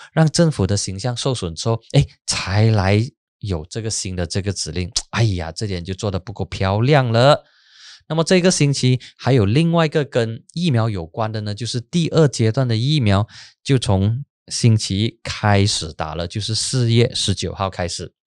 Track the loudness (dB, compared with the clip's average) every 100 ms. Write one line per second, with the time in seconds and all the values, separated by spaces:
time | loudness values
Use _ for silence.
0 | -4 2 2 4 2 2 0 0 -2 -6
1 | -6 -4 -4 -2 -4 -4 -2 -2 0 0
2 | 0 _ -6 -6 -2 2 4 4 2 2
3 | 0 -8 _ _ -8 -8 -8 -10 -8 -6
4 | -6 -6 -4 -4 -4 -4 -6 -6 -6 -6
5 | -6 -2 0 -2 -6 -8 -8 -6 -8 -6
6 | -4 -6 -8 -10 -8 -2 0 0 2 2
7 | 2 4 4 2 -2 _ _ _ -20 -20
8 | -6 -4 2 2 4 2 2 2 2 0
9 | -4 _ 2 4 4 2 2 2 2 0
10 | -2 -2 -2 -6 -10 -4 0 2 0 -2
11 | -6 -6 -4 -4 -6 -6 -6 -6 -4 -2
12 | 0 2 2 2 0 2 0 0 0 2
13 | 2 2 0 -8 -20 _ 0 0 2 2
14 | 2 -2 -8 _ -12 0 4 4 2 -2
15 | -2 -4 -12 -2 2 4 4 0 -6 -8
16 | -8 -6 -8 -6 -6 -4 -2 0 2 4
17 | 2 0 -2 -2 -4 -4 -6 -4 -6 -6
18 | -12 -16